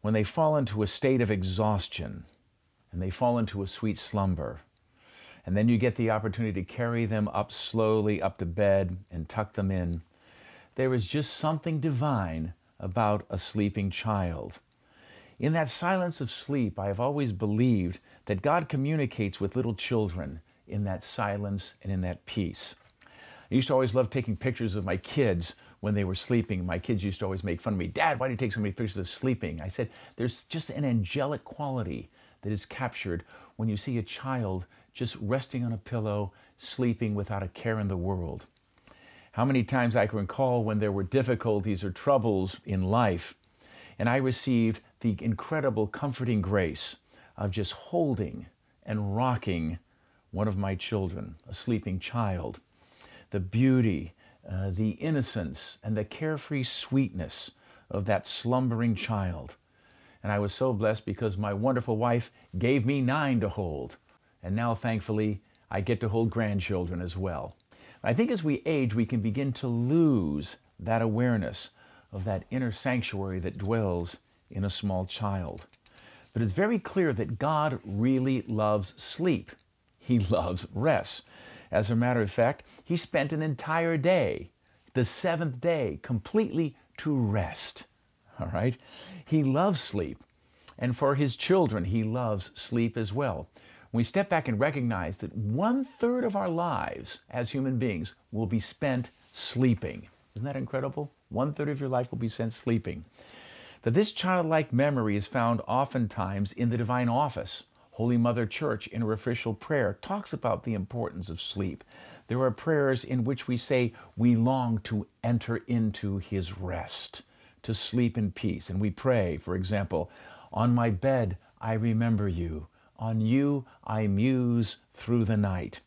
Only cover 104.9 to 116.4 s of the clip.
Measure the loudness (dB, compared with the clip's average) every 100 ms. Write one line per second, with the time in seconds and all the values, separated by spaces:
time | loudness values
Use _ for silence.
104.9 | 4 2 0 0 0 2 2 0 0 0
105.9 | 0 -2 -2 -2 0 -4 0 0 2 0
106.9 | 2 2 2 0 -2 -8 -10 -16 _ _
107.9 | -2 2 4 4 2 0 -2 -2 -2 -4
108.9 | -4 -2 0 -2 -2 -2 -6 -2 2 2
109.9 | 0 -4 -6 -4 -4 -2 -2 -2 -4 -4
110.9 | -4 -6 -6 -10 -8 -8 -4 -4 -4 -14
111.9 | -20 -20 -20 -6 0 0 0 0 4 4
112.9 | 2 0 0 0 -2 -2 -4 2 2 2
113.9 | -2 -16 2 6 6 6 2 0 -2 -2
114.9 | -4 -4 _ 0 0 0 -4 0 2 2
115.9 | 0 -2 -2 -2 -2